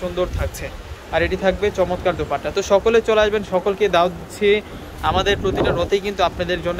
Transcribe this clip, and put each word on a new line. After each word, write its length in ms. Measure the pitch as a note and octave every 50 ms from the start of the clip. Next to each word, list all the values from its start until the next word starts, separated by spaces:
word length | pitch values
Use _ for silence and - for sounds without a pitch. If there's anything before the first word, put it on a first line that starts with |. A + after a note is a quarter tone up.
সুন্দর 260 | F#3+ F3+ F3 F3 F3+ F3 - -
থাকছে। 280 | - - - - D3+ - - - - - - - - -
আর 100 | D#3+ E3 E3+
এটি 120 | E3+ F#3 F#3
থাকবে 340 | G3 F#3+ F#3 F#3 G3+ G#3
চমৎকার 460 | G3+ F#3+ F3+ F3 F3+ F3+ - F#3 E3 D3+
দোপাট্টা। 320 | D3 - C#3+ C#3 - D3+
তো 100 | D3 G3
সকলে 360 | F#3+ - G3+ F#3+ G3 A3+ A#3 A3+
চলে 200 | A3 A#3 A3 G#3+
আসবেন, 220 | G#3+ G#3 G#3 G#3+ G3+ - F#3+
সকলকে 320 | F3+ F3+ G#3+ G3 G3 G#3 G3 F3
দাওয়াত 180 | E3+ F3 F#3 E3+ E3+
দিচ্ছি। 300 | - - - - G#3 G3+ G#3 G#3 G3+ - - - - - - - -
আমাদের 320 | D#3 E3 F#3 F#3+ G3+ G3+ - -
প্রতিটা 280 | F#3+ - - - -
রথেই 280 | - - E3+ - G3+ G3+
কিন্তু 220 | F#3+ G#3 G3+ F#3 F3+
আপনাদের 360 | E3 - - F3 E3+ F3+ E3+ D#3+
জন্য 160 | F3 F3 F3+